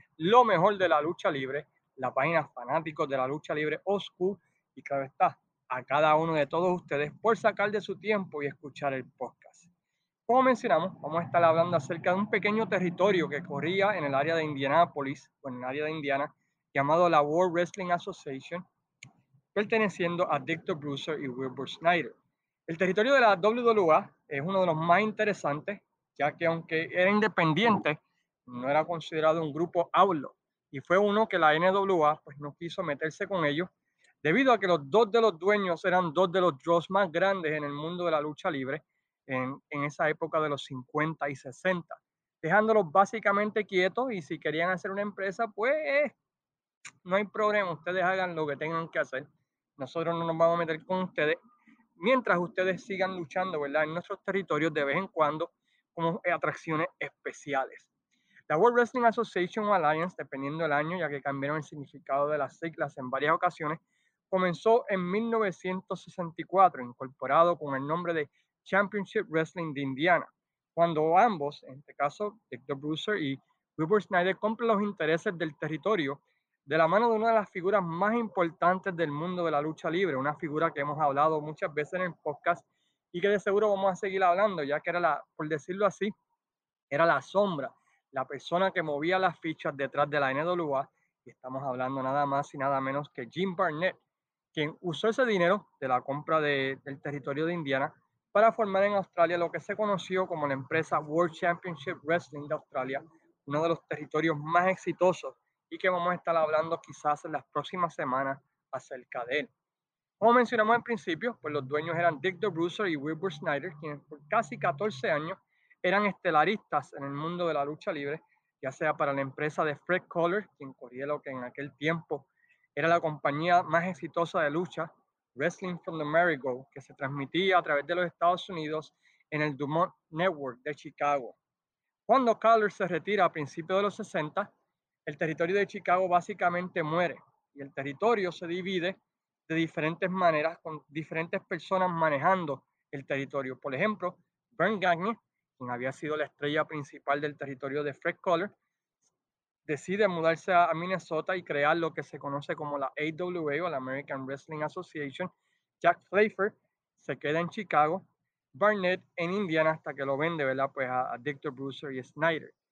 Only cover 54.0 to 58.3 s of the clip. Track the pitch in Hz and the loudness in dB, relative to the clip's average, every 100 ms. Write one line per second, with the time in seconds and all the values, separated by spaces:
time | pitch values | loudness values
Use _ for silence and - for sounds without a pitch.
54 | - 202 - 196 185 151 165 156 139 147 | -8 -10 -4 -4 0 0 0 0 0 0
55 | 190 - 151 156 170 _ _ _ _ - | -2 0 0 0 -6 _ _ _ _ -4
56 | 165 170 180 165 151 147 - 156 170 - | -2 -2 -2 -2 -2 -4 -4 -2 -2 -6
57 | 143 _ 143 - - 139 131 - _ _ | -12 _ -12 -10 -4 -2 -4 -8 _ _
58 | _ _ _ | _ _ _